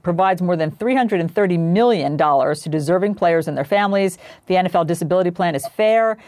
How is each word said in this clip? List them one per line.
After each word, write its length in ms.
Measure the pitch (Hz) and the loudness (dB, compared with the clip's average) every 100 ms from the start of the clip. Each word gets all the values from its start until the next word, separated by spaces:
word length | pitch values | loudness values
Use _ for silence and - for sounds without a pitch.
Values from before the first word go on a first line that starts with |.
provides 400 | - 175 190 180 | -4 0 2 0
more 120 | 180 175 | 0 0
than 140 | 156 | -2
three 260 | - 226 262 | -4 -2 0
hundred 260 | 233 190 | 0 0
and 120 | 170 | -2
thirty 240 | - 196 170 | 0 0 2
million 600 | 165 190 240 208 139 147 | 2 2 2 2 0 0
dollars 440 | 156 139 135 147 | 2 2 0 -2
to 80 | 160 | -4
deserving 460 | 156 147 180 202 202 | -4 0 0 0 0
players 320 | 175 165 160 | 2 2 0
and 100 | 135 | -4
their 80 | 143 | -2
families. 460 | 202 202 196 190 - - - - | 0 0 0 -2 -4 -16 -12 -2
The 100 | 180 | 0
N 80 | 185 | 2
F 100 | 180 | 0
L 80 | |
disability 480 | 160 165 156 185 175 | 0 -2 0 0 0
plan 240 | 175 175 139 | -2 -2 -4
is 100 | - | -6
fair 480 | - 214 226 226 220 | -2 2 2 0 -2